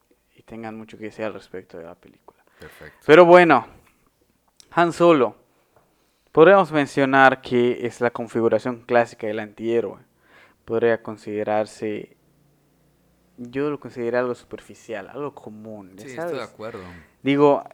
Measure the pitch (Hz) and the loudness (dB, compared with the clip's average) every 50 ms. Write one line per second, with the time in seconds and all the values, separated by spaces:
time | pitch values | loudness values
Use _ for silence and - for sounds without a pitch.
0 | _ _ _ _ _ _ _ 135 _ - 113 113 113 110 110 110 110 110 113 107 | _ _ _ _ _ _ _ _ _ -20 -18 -16 -14 -14 -14 -16 -18 -20 -20 -18
1 | 107 104 - - 110 104 90 95 - _ - 95 - _ - 85 82 85 90 _ | -18 -16 -12 -10 -10 -10 -10 -14 -20 _ -18 -18 -18 _ -20 -20 -20 -20 -20 _
2 | _ 67 _ _ _ - _ _ _ _ _ _ 78 - - - 78 76 _ _ | _ -20 _ _ _ -20 _ _ _ _ _ _ -20 -20 -20 -20 -20 -20 _ _
3 | - - 151 175 175 170 175 180 175 165 135 117 - - - - _ _ _ _ | 4 6 8 8 10 10 8 8 8 6 2 2 0 -6 -20 -20 _ _ _ _
4 | _ _ _ _ _ _ _ _ _ _ _ _ - _ - 165 175 165 147 - | _ _ _ _ _ _ _ _ _ _ _ _ -20 _ -2 -2 -2 -2 0 2
5 | 170 170 160 139 117 104 - _ _ _ _ _ _ _ _ _ _ _ _ _ | 2 4 4 4 2 -2 -4 _ _ _ _ _ _ _ _ _ _ _ _ _
6 | _ _ _ _ _ _ - 151 160 180 196 196 175 143 156 147 139 135 - 143 | _ _ _ _ _ _ 4 6 6 6 6 4 2 0 -2 -4 -4 -2 -2 -2
7 | 135 131 135 135 135 131 131 - - - 127 120 120 123 113 - 120 117 - - | -2 0 4 4 4 4 4 0 -8 -4 -2 0 0 0 -2 -4 -8 -10 -6 -4
8 | 123 120 - - 117 110 - 151 113 113 139 131 - 127 120 117 - - 123 117 | -4 -4 -4 -6 -12 -6 -4 -2 0 0 0 0 -2 -6 -10 -10 -8 0 0 0
9 | 117 - - - 113 107 107 110 107 104 _ - 110 113 117 117 104 98 107 - | 0 0 -6 -12 -10 -8 -8 -8 -10 -12 _ -10 -6 -4 -2 -2 -4 -4 -12 -14
10 | _ _ _ _ _ _ _ - _ _ _ _ _ - 113 113 120 117 113 - | _ _ _ _ _ _ _ -20 _ _ _ _ _ -6 -4 -2 0 0 0 -2
11 | - 113 107 - - 107 104 104 107 107 107 107 107 107 - - 113 107 104 - | -6 -16 -16 -14 -12 -10 -8 -6 -4 -2 -2 -4 -4 -6 -8 -12 -10 -10 -10 -10
12 | - _ _ _ _ _ _ _ _ _ _ _ _ _ _ _ _ _ _ _ | -14 _ _ _ _ _ _ _ _ _ _ _ _ _ _ _ _ _ _ _
13 | _ _ _ _ _ _ _ 123 120 120 123 135 147 151 143 - - 117 - 127 | _ _ _ _ _ _ _ -20 -20 -10 -6 -6 -4 -4 -6 -8 -12 -16 -10 -8
14 | 117 117 120 123 127 123 120 - - _ - - - - 104 - - - 110 98 | -6 -4 -2 -2 -2 -4 -8 -10 -12 _ -18 -18 -18 -20 -20 -20 -16 -14 -14 -14
15 | 95 - - 135 147 135 - - - 113 107 107 107 110 107 104 95 92 95 98 | -14 -16 -14 -12 -12 -12 -14 -16 -20 -20 -20 -18 -18 -18 -18 -18 -20 -20 -20 -20
16 | 107 135 127 156 170 175 147 131 110 - _ - 107 117 113 101 92 90 87 85 | -20 -16 -14 -12 -10 -10 -8 -10 -12 -14 _ -16 -16 -14 -14 -16 -18 -18 -20 -20
17 | - _ _ _ - 135 143 143 147 143 139 - - - | -20 _ _ _ -4 -2 2 2 4 4 2 0 -4 -12